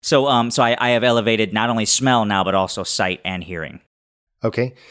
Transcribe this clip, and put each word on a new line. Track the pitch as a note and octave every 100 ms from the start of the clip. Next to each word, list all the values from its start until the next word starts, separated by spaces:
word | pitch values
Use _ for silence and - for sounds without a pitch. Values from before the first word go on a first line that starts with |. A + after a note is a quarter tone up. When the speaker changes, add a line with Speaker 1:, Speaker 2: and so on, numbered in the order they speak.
Speaker 1:
So, | - D3 C#3
um, | B2+ A#2
so | A#2
I, | A#2+ A#2+
I | B2
have | A#2+
elevated | B2 A#2 A2 A2+ G#2+
not | G#2+ A#2
only | A2+ G#2+
smell | - C3 B2
now, | G#2 G2+
but | F#2 F#2+
also | F#2 -
sight | F#2 - F#2+ F#2
and | F#2 F#2
hearing. | E2 F2 D2+ - _ _ _ _ _ _
Speaker 2:
Okay. | A2+ A2 B2 C3 -